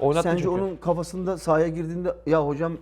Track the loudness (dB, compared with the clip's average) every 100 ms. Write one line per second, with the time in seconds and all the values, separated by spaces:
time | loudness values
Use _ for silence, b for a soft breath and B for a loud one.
0 | 2 2 2 0 0 0 -2 -2 -2 -2
1 | -2 -6 -4 -2 2 2 2 -2 -6 -4
2 | -4 -4 2 2 2 -2 -4 -6